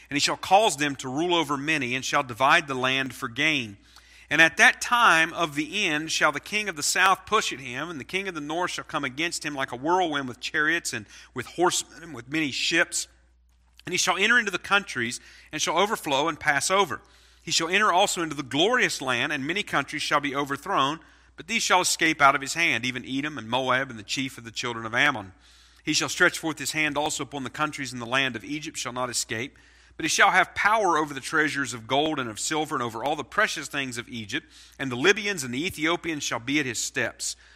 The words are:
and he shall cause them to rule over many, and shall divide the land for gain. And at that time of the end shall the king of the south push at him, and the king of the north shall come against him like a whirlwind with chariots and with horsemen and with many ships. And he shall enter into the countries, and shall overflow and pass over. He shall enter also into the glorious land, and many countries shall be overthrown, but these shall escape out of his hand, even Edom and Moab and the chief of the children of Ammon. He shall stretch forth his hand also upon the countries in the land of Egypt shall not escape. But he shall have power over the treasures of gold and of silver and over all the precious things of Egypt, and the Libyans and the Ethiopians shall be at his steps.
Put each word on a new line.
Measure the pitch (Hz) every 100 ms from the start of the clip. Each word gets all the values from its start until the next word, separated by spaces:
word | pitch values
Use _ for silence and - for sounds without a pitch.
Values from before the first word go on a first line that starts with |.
| -
and | 139
he |
shall | 156 156
cause | - 190 220 143
them | 147 139
to | 135
rule | 131 175
over | 170 147 143
many, | 143 156 127 127
and |
shall | 127 151
divide | 139 113 135 165 147
the | 131
land | 127 131 135
for | 123 127
gain. | 113 151 151 113 101 - - - - -
And | 147
at | 160 160
that | 233 -
time | - 240 220 165 165
of | 165 170 143
the | 151 190 196
end | 151 160
shall | - 160
the | 143
king | - 208 208
of | 160
the |
south | 139 190 185 180 -
push | 214 -
at | -
him, | 135 123 160
and | 165
the |
king | 117 185 196
of | 165
the |
north | 147 160 175
shall | -
come | 139 151 143
against | 127 170 160 156
him | 143
like | 135
a | 123
whirlwind | 143 185 175 143 131
with | 117
chariots | - 160 151 165 -
and | 120 104 - -
with | 127 117
horsemen | - 175 - - 247
and | 170
with | 131 120
many | 156 151
ships. | 117 - 165 170 - - _ _ _ _ _ _ _ -
And |
he | 180
shall | - 175
enter | 208 240
into | 208
the | 180
countries, | - 202 196 131 117 120 - - -
and | 151
shall | 180 160
overflow | 202 220 - 139 156
and | 160
pass | 151 139 -
over. | 190 185 117 - _ _ _
He | -
shall | 156 165
enter | 190 214
also | 175 196 -
into | 165 143
the |
glorious | 135 139 190 247 185 -
land, | 135 123 139
and | 147 135
many | 185
countries | 202 160 135 151
shall | - 151
be | 143 135
overthrown, | 143 135 180 185 135 160 - - _ -
but | -
these | 226
shall | - 190
escape | 175 - 165 151
out | 139 139
of |
his | 135 156
hand, | 170 120
even | 123 123 120
Edom | 135 147 147
and | 110
Moab | 127 127 127 135
and | 113
the |
chief | 104 - 135 -
of |
the | 113
children | 110 127 117 113
of |
Ammon. | 113 147 123 95 - _ - - _ -
He |
shall | 151 143
stretch | - 180 -
forth | 160 143
his | 135
hand | 160 151 143
also | 151 -
upon | 139 143 127
the |
countries | - 151 143 131
in | 123
the | 117
land | 127 135 113
of |
Egypt | 101 147 156 -
shall | 131
not | 123 127
escape. | 117 - 113 135 - _ _ - -
But |
he | 160
shall | - 208
have | 175 175
power | - 202 220 196 156
over | 151
the | 135
treasures | - 160 151 135 131
of | 120 110
gold | 135 156 151
and | 120
of | 104
silver | - 156 151 147
and |
over | 120 113
all | 127 156
the |
precious | 127 - 208 - 139
things | 147 135 117
of | -
Egypt, | 113 104 139 - - - -
and | 135
the | 123
Libyans | 151 208 202 190
and | 131
the | 123 175
Ethiopians | 165 151 175 170 151
shall | - 123
be | 117 147
at | 131
his | 110
steps. | - - 113 - - - -